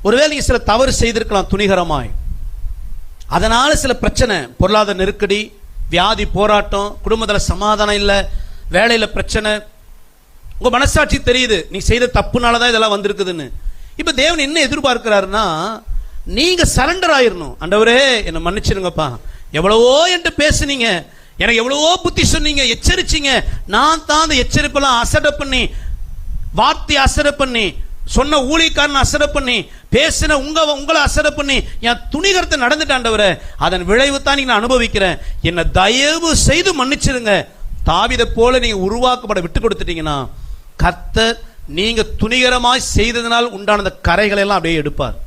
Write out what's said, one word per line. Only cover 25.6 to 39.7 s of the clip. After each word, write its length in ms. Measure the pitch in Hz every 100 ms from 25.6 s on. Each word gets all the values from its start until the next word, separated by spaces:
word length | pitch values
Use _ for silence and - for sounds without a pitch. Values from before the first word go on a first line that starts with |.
| 220 - - - - - - - - -
வார்த்தை 380 | 254 311 - 285 262
அசட்டை 280 | - 294 285
பண்ணி, 240 | 262 233 190 - - - - -
சொன்ன 220 | 277 302 254
ஊழியக்காரனை 500 | 330 320 - 285 277
அசட்டை 260 | 247 294 294
பண்ணி, 240 | 285 262 233 - - -
பேசின 420 | 226 311 - 311 294
உங்க, 160 | 269 311 302 285
உங்களை 240 | 285 320 285
அசட்டை 240 | - 302 294
பண்ணி 180 | 277 254 - - 233
என் 120 | 240 -
துணிகரத்தை 440 | 294 392 370 339 302
நடந்துட்டேன் 340 | 247 302 311 262
ஆண்டவரே, 300 | 233 214 202 156 - -
அதன் 200 | 156 180 175
விளைவு 300 | 220 277 277
தான் 140 | 277 277
நீங்க 120 | 262
நான் 120 | 214
அனுபவிக்கிறேன், 560 | 240 254 226 214 185 156 - - 165
என்னை 160 | 175 156 185
தயவு 520 | 190 247 285 330 330 269 -
செய்து 260 | 302 381 320
மன்னிச்சிருங்க." 560 | 254 285 - 254 220 190 - - - - -
தாவீதை 360 | 170 220 233 226 226
போல 200 | 233 254
நீங்க 140 | 233 202 190
உருவாக்கப்பட 520 | 226 254 247 226 196
விட்டு 160 | 170 -
கொடுத்துட்டீங்கன்னா, 580 | 214